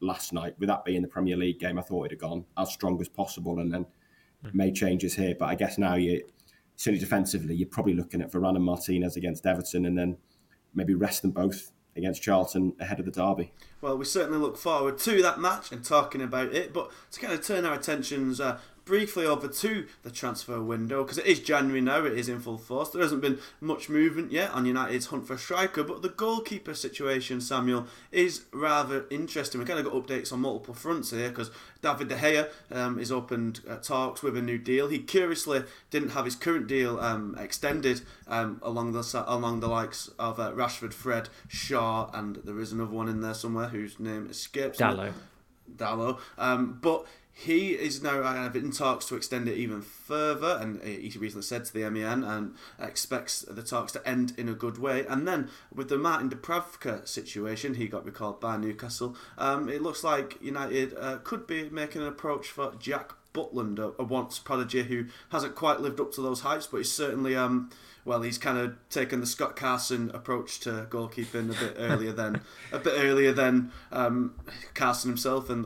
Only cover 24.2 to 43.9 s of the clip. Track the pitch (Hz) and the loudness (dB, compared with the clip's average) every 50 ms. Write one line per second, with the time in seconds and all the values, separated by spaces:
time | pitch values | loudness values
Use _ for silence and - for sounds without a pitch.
24.2 | 165 131 131 160 190 - - 131 127 123 123 131 131 - 120 127 123 - - 131 | -2 -2 0 0 0 0 0 2 2 2 2 2 2 0 0 -2 -2 -2 -4 -6
25.2 | 107 - 131 123 - - 175 175 190 - - 156 147 147 - - 175 185 - - | -4 -4 -6 -8 -4 -2 0 2 2 2 2 0 -2 -2 -2 -4 -4 -6 -4 -2
26.2 | 214 220 226 226 220 - 214 190 - - 156 - - 127 - - 143 135 135 131 | 0 0 0 0 -2 -4 -6 -8 -8 -8 -8 -6 -6 -6 -6 -4 -2 0 0 0
27.2 | 123 - 131 123 123 - 135 131 123 127 123 123 120 120 - - - - - 185 | 0 -2 -4 -4 -2 -2 0 2 2 2 2 2 0 -4 -10 -18 -16 -2 2 4
28.2 | 180 180 165 - - - - 127 147 151 151 151 143 127 139 135 - - 139 147 | 4 4 2 -2 -10 -10 -6 -2 0 2 2 2 2 2 0 -2 -2 -2 -4 -4
29.2 | 165 165 - 151 135 - - 127 120 123 175 160 143 - - 131 123 - 135 123 | -4 -4 -4 -4 -4 -2 -4 -4 -4 -2 -2 -2 -2 0 -2 -2 -2 -2 -4 -4
30.2 | - - 131 123 131 135 110 - - - 117 - - 156 170 160 - - 120 113 | -4 -4 -2 0 0 0 -2 -2 -6 -10 -12 -8 -4 -2 -2 -2 -2 -4 -4 -2
31.2 | 120 123 123 123 117 110 - - - - - - - 151 143 143 147 123 135 123 | -2 -2 -4 -4 -6 -8 -8 -14 -20 -20 -12 -2 0 0 0 0 -2 -2 -2 2
32.2 | 156 151 156 151 151 151 - - - - - 127 123 127 120 107 117 120 131 127 | 4 6 6 6 4 2 -4 -10 -14 -8 -4 -2 0 0 0 -2 -2 0 -2 -2
33.2 | 123 123 123 117 117 113 113 - - - 117 113 - - 147 131 131 127 - - | -2 -2 -2 0 0 -2 -2 -6 -8 -10 -10 -8 -4 -2 0 0 0 0 -2 -2
34.2 | - 139 117 123 123 117 120 117 120 127 127 131 143 143 156 131 120 - - 190 | -2 0 0 0 0 0 -2 -2 2 4 4 4 4 4 0 -2 -2 2 4 4
35.2 | 180 170 165 160 - 156 143 135 127 - - - - _ - 151 147 127 117 139 | 6 6 2 0 0 0 0 0 0 -2 -8 -18 -10 _ -2 0 0 0 0 -2
36.2 | 127 123 123 - - 170 170 160 123 107 135 135 127 120 120 107 113 117 113 107 | -2 -2 -2 -2 0 2 2 2 2 2 4 4 4 4 2 2 0 0 0 0
37.2 | 107 104 - - 101 98 - - - 143 143 143 139 131 123 120 - - - - | -2 -4 -6 -6 -6 -6 -6 -2 0 0 0 2 4 4 2 2 0 -8 -16 -20
38.2 | - - 120 117 113 110 101 - - 117 117 120 120 117 113 120 117 117 - 123 | -8 -2 -2 0 0 0 -4 -4 -4 -4 -2 -2 -2 0 -2 -2 -4 -2 -4 -2
39.2 | 113 - 120 123 120 117 117 113 113 117 117 113 113 110 - - - - - - | 0 0 0 0 0 0 0 0 0 0 0 0 0 -2 -4 -8 -10 -10 -6 -4
40.2 | 113 117 113 117 113 104 - 117 123 120 - - - 110 107 - - 127 120 113 | -4 -2 -2 -2 -4 -4 -2 -2 -2 -2 -2 -4 -6 -8 -8 -6 -2 -2 0 0
41.2 | 110 - - - - - - - - - 135 123 113 113 113 113 110 - - 110 | -2 -4 -10 -16 -16 -10 -8 -8 -4 0 0 2 2 2 2 0 -2 -2 -4 -6
42.2 | 107 104 101 - - - 104 107 113 104 110 113 113 107 107 113 113 113 110 110 | -6 -6 -6 -8 -8 -8 -6 -6 -6 -4 -2 -2 -2 -2 -2 -2 -2 0 0 0
43.2 | 110 110 110 107 - 117 113 113 117 120 120 104 104 104 | -2 -2 -4 -4 -4 -2 -2 -2 -2 -2 -4 -6 -6 -6